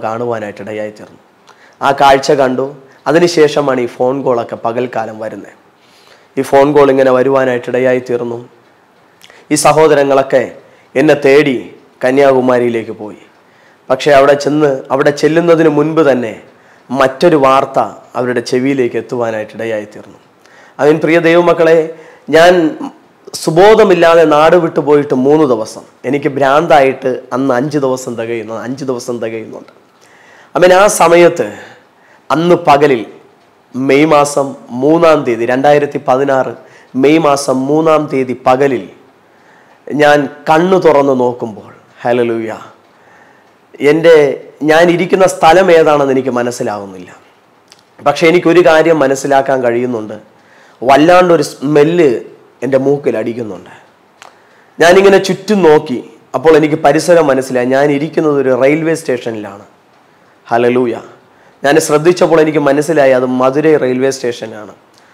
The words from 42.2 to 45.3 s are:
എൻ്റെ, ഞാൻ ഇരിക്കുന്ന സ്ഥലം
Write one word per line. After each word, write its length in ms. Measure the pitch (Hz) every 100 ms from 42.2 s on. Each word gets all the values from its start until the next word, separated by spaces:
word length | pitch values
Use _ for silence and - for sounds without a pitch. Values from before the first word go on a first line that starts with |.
| 120 113 113 98 - _ _ _ _ _ _ _ _ _ _ -
എൻ്റെ, 600 | 139 156 165 160 143 123 - -
ഞാൻ 280 | 147 156 175
ഇരിക്കുന്ന 360 | 170 185 190
സ്ഥലം 440 | 185